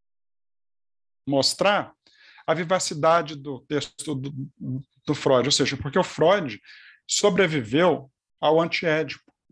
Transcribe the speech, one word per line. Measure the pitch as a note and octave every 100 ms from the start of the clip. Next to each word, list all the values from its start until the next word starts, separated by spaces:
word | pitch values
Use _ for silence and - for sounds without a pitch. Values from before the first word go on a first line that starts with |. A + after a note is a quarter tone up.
| _ _ _ _ _ _ _ _ _ _ _ _ -
mostrar | C#3 C3 - F#3 G3+ B2 _ _ _ - - -
a | D#3+
vivacidade | E3+ F#3 - E3 D#3+ E3+ D3+ D3+
do | C#3 C3 -
texto | D3 - - - C3+
do, | C3+ D3 C#3+ - C3+ C3 - _ -
do |
Freud, | C#3+ C#3+ C3 B2
ou |
seja, | - C3 C#3
porque | C#3+ F#3
o |
Freud | F3 - D#3 G3+ D3+ G#2 - - - _ -
sobreviveu | - G3+ F3+ F#3 D#3 A2 C3+ F3+ C#3 - _ _ _
ao | D3 D#3+
Antiédipo, | E3 - E3+ D#3 D3 - _ _ _